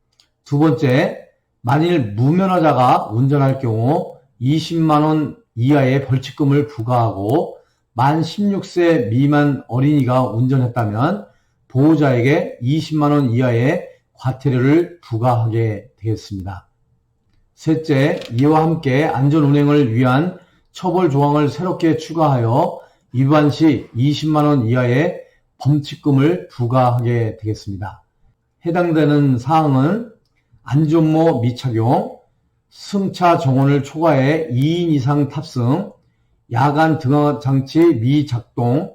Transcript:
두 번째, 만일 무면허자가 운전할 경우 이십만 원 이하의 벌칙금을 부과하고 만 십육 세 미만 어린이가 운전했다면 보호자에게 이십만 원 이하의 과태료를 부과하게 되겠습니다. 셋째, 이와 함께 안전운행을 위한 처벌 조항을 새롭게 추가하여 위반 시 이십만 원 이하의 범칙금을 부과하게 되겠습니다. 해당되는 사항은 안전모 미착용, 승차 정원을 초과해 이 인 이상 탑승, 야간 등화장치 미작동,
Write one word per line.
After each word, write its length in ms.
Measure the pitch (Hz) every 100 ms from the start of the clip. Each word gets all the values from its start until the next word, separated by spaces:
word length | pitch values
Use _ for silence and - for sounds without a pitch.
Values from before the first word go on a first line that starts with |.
| _ _ _ _ -
두 140 | 143
번째, 680 | 160 127 135 131 185 - - _ _ _
만일 520 | 113 143 170 170 107
무면허자가 960 | 101 131 180 190 180 160 127 127 175 -
운전할 480 | 110 135 143 135 131
경우 580 | 123 110 117 170 165 - _ _
이십만 640 | 123 160 165 165 160 151
원 380 | 156 156 147 - _ -
이하의 500 | 127 147 131 139 -
벌칙금을 600 | 131 - - 143 143 -
부과하고 880 | - 113 123 117 98 101 147 - - _ _ _
만 300 | 110 135 160
십육 400 | 165 - 202 196 190
세 440 | 175 170 160 107
미만 540 | 117 143 147 147 135 -
어린이가 560 | 123 139 151 123 127
운전했다면 1040 | 127 110 127 135 123 123 107 104 147 202 - _ _ _ _
보호자에게 880 | 127 147 156 143 123 123 165 - -
이십만 500 | 120 156 156 156 147
원 200 | 147 131
이하의 560 | 120 127 117 131 180 - - _
과태료를 880 | _ 127 - 139 127 131 160 175 -
부과하게 920 | - 110 123 120 113 113 113 98 - _
되겠습니다. 720 | 110 101 - 98 92 98 - _ _ _ _ _ _ _ _
셋째, 640 | _ 156 160 - 135 143 185 -
이와 320 | 117 143 151
함께 420 | 160 165 139 127 160
안전운행을 880 | 123 143 156 143 147 143 147 131
위한 460 | 113 127 131 180 - _ _ _
처벌 380 | - 185 175 175
조항을 400 | 139 143 147 147
새롭게 480 | - 180 170 165 156
추가하여 840 | - 160 156 131 113 127 175 - - _ _
위반 380 | 123 135 151 147
시 380 | 143 160 110 -
이십만 520 | 113 139 147 151 151 147
원 200 | 143 110
이하의 560 | 127 123 127 170 - - _ _ _
범칙금을 880 | 135 147 147 - 151 135 147 180 -
부과하게 880 | - 120 127 127 123 117 120 110 -
되겠습니다. 680 | 107 107 - 95 95 - _ _ _ _ _ _ 165
해당되는 720 | 175 175 160 147 147 143 123
사항은 760 | 131 160 151 131 143 214 233 - _ _ _ _
안전모 800 | - 135 156 165 156 156 165 131
미착용, 800 | 120 120 131 110 113 165 214 - _ _ _ _ _
승차 680 | - - 202 190 - 185 -
정원을 460 | 135 131 139 143
초과해 640 | - 156 165 139 135 156 -
이 300 | 123 147 170
인 100 | 170
이상 360 | 147 123 147 143
탑승, 640 | - - 127 120 160 208 - _ _ _ _ _
야간 460 | 117 143 147 160 151
등화장치 960 | 127 147 147 127 131 135 135 156 170 127
미작동, 1000 | 117 147 143 117 - - 120 135 -